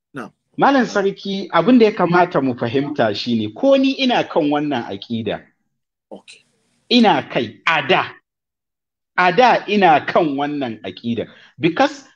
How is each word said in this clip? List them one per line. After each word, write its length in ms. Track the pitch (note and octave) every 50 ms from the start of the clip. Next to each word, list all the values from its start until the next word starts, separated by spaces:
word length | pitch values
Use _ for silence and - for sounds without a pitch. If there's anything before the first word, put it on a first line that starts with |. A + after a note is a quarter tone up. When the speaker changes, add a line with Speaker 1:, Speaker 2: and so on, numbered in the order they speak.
| _ _ -
Speaker 1:
Na'am. 180 | C3+ A2+ - _ _ _ _ _
Speaker 2:
Malam 280 | - F3+ B3+ C#4+ C4+ A#3
Sarki, 640 | - - G#3 G3 G3 F#3+ - - G3+ G3 G3 G3 -
abin 280 | - E3+ E3 A3+ B3+ B3
da 80 | A3+
ya 60 | G#3 G3+
kamata 480 | G#3 F3+ E3+ F3 F3+ F3 F3 F3 D#3+ C3+
mu 120 | C3 A#2+
fahimta 600 | - B2 A#2 - C3+ C#3+ D3 D3 - A#2+ A2 G2+
shine, 380 | - - A#2+ A#2 A2+ G#2+ G#2 A3
ko 220 | - - C#4 C4+
ni 160 | C4+ C4+ C4+ C4+ - C4+
ina 220 | B3+ A#3 F3 D3+
kan 180 | - - F3+ D3+ D3
wannan 340 | D3 D3 D3+ D3 C3+ B2 A#2 -
aƙida. 540 | G2 G2+ - - A#2 A2+ A2+ G2+ F2 D2+ - _ _ _ _ _ _ _ _ _ _ _ _ -
Speaker 1:
Okay. 340 | - - _ _ - _ _ _ _ _ _ _ _ _ _ -
Speaker 2:
Ina 320 | A3+ B3 A3+ G3+ E3 C3+ - -
kai, 300 | - D#3 A#2+ G#2 - _ -
a 200 | E3+ E3 D#3 C#3 C3+
da. 240 | F#3 D3+ B2 - - _ _ _ _ _ _ _ _ _ _ _ _ _ _ _ _ _ _ _ _
A 160 | - F3+ F3+ E3+
da 320 | E3 B3+ A#3+ F#3+ - -
ina 380 | - G3+ G#3 F#3+ E3+ D3+ C3+ A#2+
kan 220 | - - G#3+ F3 D3+ C#3
wannan 440 | C3+ C#3+ D3 D3 D3 C3+ A#2+ A2 G2+ -
aƙida. 460 | G2 F2+ - - A#2 A#2 B2 - - - - _ _ _ -
Because 460 | B2 E3+ E3+ - C4+ D4 - - - _ _